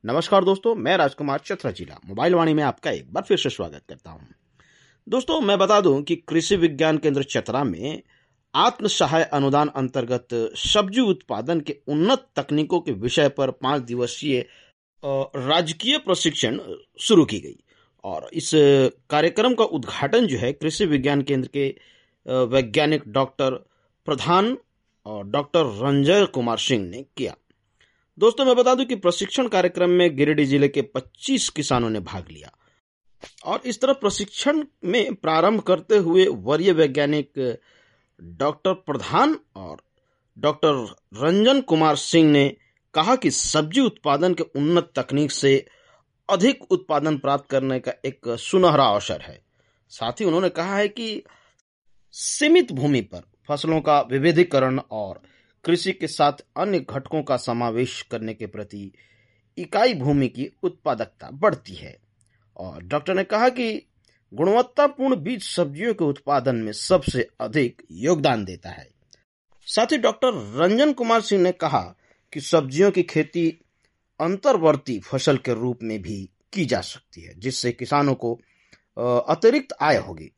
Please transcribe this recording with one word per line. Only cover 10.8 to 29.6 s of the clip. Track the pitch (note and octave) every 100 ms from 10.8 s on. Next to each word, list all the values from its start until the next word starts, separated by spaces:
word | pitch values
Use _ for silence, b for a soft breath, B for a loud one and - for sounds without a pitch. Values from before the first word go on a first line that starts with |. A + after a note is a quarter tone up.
| F#3+ A3+
उत्पादन | A3+ E3 - G#2+ B2+ E3+
के | D3 - -
उन्नत | D3 F#3+ C4+ _ -
तकनीकों | C3+ D3 D3+ F3
के | D#3+
विषय | G2+ A#2+ E3 C#3+
पर | - C3
पांच | - C3 C#3+
दिवसीय, | A#2+ A#2+ A#2+ - D3 B2+
अ, | - _ _ _ _ _ C#3 C#3 C3+ C#3+
राजकीय | B2+ D#3+ D#3+ D#3+ A#3 D4
प्रशिक्षण | G3+ F3 D#3+ - - C3 G#2+ E2+ _ -
शुरू | - G3
की | C#3 G#2
गई | C#2 - _ _ _ _
और | F#2+ E2 -
इस | - C#3+ D#3 C#3+ C#3 C3 _ _
कार्यक्रम | D3+ E3 F#3 A#3+
का | A#3+
उद्घाटन | A3 D3+ A#2 - C#3+ A3+ A3
जो | A#2+
है | A#2+
कृषि | C#3+ D#3 D#3 F#3+
विज्ञान | D3 C3+ C#3+
केंद्र | C3+ C3+ B2+
के, | C#3+ C#3 - b b b b -
अ, |
वैज्ञानिक | C3 B2 C3 A#2+ B2+ D3+ D#3 G#2
डॉक्टर | C3+ C3 - C3+ B2+ _ _ _ _
प्रधान | - C#3 C#3+ F3+ G#3+ C4 _ _ _ _ G#2
और | G#2+ G2+
डॉक्टर | C#3 C#3+ E3+
रंजय | C#3+ G2+ C3+ C#3 C#3 G3+ G3+
कुमार | - A#2+ A2+
सिंह | - A#2+ F2+
ने | G#2 C#3 -
किया। | A#2 - _ _ _ _ _ _ _ -
दोस्तों, | A3 A3+
मैं | C4 B3
बता | B3
दूं | B3+
कि | C4
प्रशिक्षण | A3 F3+ F3 G3 - B3
कार्यक्रम | F#3+